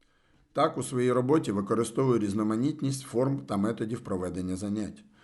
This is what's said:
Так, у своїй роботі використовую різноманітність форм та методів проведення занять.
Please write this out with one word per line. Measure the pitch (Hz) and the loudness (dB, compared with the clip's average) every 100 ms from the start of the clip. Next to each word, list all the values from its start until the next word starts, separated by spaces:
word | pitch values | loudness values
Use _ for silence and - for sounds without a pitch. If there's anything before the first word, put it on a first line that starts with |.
| _ _ _ _ _ | _ _ _ _ _
Так, | 143 156 156 | 2 2 2
у | |
своїй | 127 127 123 | -4 0 4
роботі | 123 127 156 131 | 4 4 2 4
використовую | 101 101 113 113 - 131 117 | -2 0 0 0 0 2 2
різноманітність | 101 104 107 110 143 - 135 131 | 2 0 0 0 0 -2 -4 -4
форм | - 113 135 139 | -4 0 0 0
та | - 101 | -4 -2
методів | 104 117 110 117 | 0 -2 -4 -6
проведення | - 92 90 87 92 92 | -4 -4 -4 -4 -4 -4
занять. | 101 107 92 - - _ | -4 -4 -4 -10 -20 _